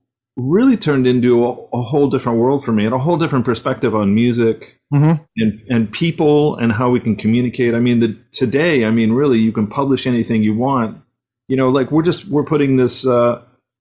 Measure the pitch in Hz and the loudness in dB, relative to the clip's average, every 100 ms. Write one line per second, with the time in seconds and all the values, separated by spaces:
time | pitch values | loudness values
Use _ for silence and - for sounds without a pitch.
0 | _ _ _ - 127 185 269 220 151 139 | _ _ _ -8 -2 2 2 2 0 0
1 | 127 123 123 120 120 120 - 120 113 143 | 2 2 2 2 0 -4 -8 -6 -2 0
2 | 139 123 123 117 123 143 123 110 107 127 | 0 0 -2 0 0 0 0 0 0 -2
3 | 147 170 156 135 120 113 139 123 123 107 | 0 0 0 -2 -2 -2 -4 -2 -2 0
4 | 101 107 120 120 113 107 - _ - 143 | 0 2 2 2 0 -2 -8 _ -2 2
5 | 151 160 - - 110 104 - 120 107 - | 2 0 -4 -4 -2 -4 -2 -2 -2 -2
6 | 170 160 151 147 147 - 117 110 123 123 | -2 0 2 2 2 0 -2 0 0 0
7 | 120 104 107 120 123 113 120 117 123 117 | 0 -2 0 0 0 -2 -2 0 2 2
8 | 113 98 _ - 127 135 170 143 110 113 | 0 -4 _ -6 -2 0 0 0 0 0
9 | 110 120 147 117 110 110 104 139 139 127 | 0 2 2 2 2 0 -4 -2 -2 -2
10 | 131 120 113 113 107 107 127 135 110 - | 0 -2 0 0 0 0 -2 -2 -4 -8
11 | _ _ _ _ - 131 131 139 120 147 | _ _ _ _ -4 -2 0 0 0 0
12 | 170 - - 147 143 151 139 131 123 - | 0 -2 -2 -4 0 0 2 2 0 0
13 | 131 120 120 120 - _ _ _ | 0 2 2 -2 -10 _ _ _